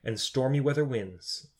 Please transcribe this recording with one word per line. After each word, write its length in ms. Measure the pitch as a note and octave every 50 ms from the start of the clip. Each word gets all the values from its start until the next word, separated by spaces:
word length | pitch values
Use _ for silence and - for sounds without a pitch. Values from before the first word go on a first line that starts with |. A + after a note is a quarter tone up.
| -
and 140 | A#2 A2+ G#2
stormy 420 | - - - C3+ B2+ C3+ C#3+ C#3+
weather 240 | C3 D3 C#3+ D3+ D3+
winds, 640 | C3+ B2+ A2 G2 F#2 F2+ F2 - - - - - - _